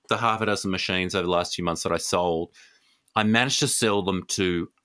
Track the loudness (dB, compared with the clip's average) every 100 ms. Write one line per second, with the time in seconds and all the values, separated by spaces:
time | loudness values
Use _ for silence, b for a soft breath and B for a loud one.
0 | -4 0 0 0 0 0 -2 -4 -2 -2
1 | 0 0 2 2 0 -4 -4 -2 -2 -2
2 | 0 0 0 -2 -4 b b b b b
3 | b -2 2 4 2 0 0 2 2 2
4 | 0 -2 -4 -2 0 0 -4 _